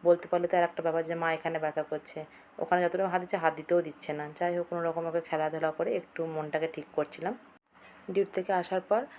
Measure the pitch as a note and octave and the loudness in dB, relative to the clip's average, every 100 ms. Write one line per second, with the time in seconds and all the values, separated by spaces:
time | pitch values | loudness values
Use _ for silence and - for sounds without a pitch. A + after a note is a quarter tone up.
0 | E3+ F3 - F3 F3 F3+ E3+ - E3 E3 | 6 6 6 0 2 2 2 0 0 0
1 | D#3+ E3+ E3 D#3+ E3 D#3+ D#3 D3+ D3+ D3+ | 0 0 0 0 -2 -2 -2 -2 -4 -4
2 | - D#3 D#3 - - - E3 F3+ F3 F3+ | -8 -14 -14 -16 -16 -6 0 4 4 2
3 | F#3+ F3+ F3 F#3 D#3+ D#3+ D#3 F3 E3 - | 0 0 -2 0 2 0 2 2 2 -6
4 | - D3 D3 D3+ F3 F3 E3+ E3+ E3+ E3 | -6 -6 -6 -2 -2 -2 -4 -2 -2 -2
5 | E3 E3+ E3 D#3 D#3 D#3+ D#3 - E3+ F3+ | -2 -4 -2 -2 -2 0 -2 0 0 -2
6 | - - E3 D#3 D3+ D#3 D#3+ D#3+ - - | -4 -6 -4 -4 -4 -2 -2 -6 -6 -2
7 | D3 - F3 B3 - - _ - - - | -2 -4 -8 -8 -12 -20 _ -20 -20 -18
8 | - F#3+ G3 - F#3 F#3 E3+ F#3+ - A3 | -4 0 0 0 0 0 0 -2 2 0
9 | C#4 | 0